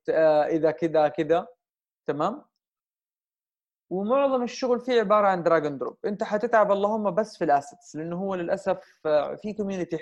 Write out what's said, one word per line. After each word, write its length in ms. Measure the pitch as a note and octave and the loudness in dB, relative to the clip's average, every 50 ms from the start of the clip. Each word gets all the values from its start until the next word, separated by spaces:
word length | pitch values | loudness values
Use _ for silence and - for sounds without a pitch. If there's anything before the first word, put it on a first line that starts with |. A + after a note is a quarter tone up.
| _ - | _ -2
آه، 360 | D#3 D#3 D#3+ D#3 D#3 D3+ D3 | 2 4 4 6 6 4 4
إذا 260 | - D#3 D#3+ D3+ D#3+ | 2 2 2 2 0
كده، 360 | D3+ D#3 E3+ E3 D3+ D#3 D3+ D3 | 0 0 -2 0 2 2 2 2
كده. 400 | D3 - D#3+ D3 E3 F3 G3+ - - _ _ _ _ _ _ _ _ _ _ - | 2 -2 0 2 0 0 0 -4 -12 _ _ _ _ _ _ _ _ _ _ -6
تمام؟ 380 | D3 C#3+ D#3+ F#3+ A#3 D4+ - _ _ _ _ _ _ _ _ _ _ _ _ _ _ _ _ _ _ _ _ _ _ _ _ _ _ _ _ - | -4 -2 -2 -4 -4 -6 -12 _ _ _ _ _ _ _ _ _ _ _ _ _ _ _ _ _ _ _ _ _ _ _ _ _ _ _ _ -8
ومعظم 520 | F3 F#3 G3+ G#3+ B3 C#4 C#4 C#4 C4+ B3+ A#3+ | -6 -4 -2 0 2 2 2 2 0 0 -2
الشغل 360 | A#3 - - - B3+ B3 A#3+ | -4 -6 -4 -2 -2 -2 -2
فيه 200 | A#3+ C4 B3 A#3 | -2 0 0 0
عبارة 280 | A3 F#3+ G#3 G#3+ G3+ G3 | 2 4 4 4 4 2
عن 160 | F#3+ F3+ D#3+ | 2 2 2
drag 200 | E3+ E3 D#3+ D3 | 2 2 2 2
and 220 | D3 C#3+ C3 B2+ | -2 -4 -6 -8
drop. 100 | A#2 A2 _ - | -10 -8 _ -6
أنت 180 | G3 G#3 F#3 A3 | -6 -6 -6 -4
حتتعب 480 | - G#3 G#3 A3 A#3 A#3 A3 G#3 F#3+ | -4 -2 -2 0 2 4 4 4 4
اللهم 400 | G3+ G3 G3 G3+ G#3+ A3 G#3+ G3+ | 2 2 0 0 -2 -2 -2 -2
بس 260 | F3+ F#3 A3 G#3+ - - | -2 -2 -2 -4 -4 -4
في 60 | F3+ | 0
الأسيتس، 520 | D#3 C#3+ C#3+ C#3+ - - - _ - - | 2 2 2 0 -4 -12 -20 _ -16 -12
لأنه 200 | D3+ D#3+ E3+ E3+ | -10 -8 -8 -6
هو 200 | F3 G3 G3 F#3+ | -6 -4 -4 -4
للأسف، 640 | F3+ F3 E3 F#3 F#3+ - F#3+ F3+ F#3 - - _ _ - | -4 -4 -4 -4 -4 -2 -4 -4 -4 -8 -14 _ _ -2
آه، 300 | D#3 D3+ D3 C#3+ C#3+ C#3+ | 0 0 0 0 -2 -6
في 180 | D3 - G#3+ G3+ | -8 -10 -8 -8
community 420 | G#3 G#3 G3 G3 F#3 E3+ E3 E3 D#3 | -6 -6 -6 -4 -6 -4 -4 -6 -4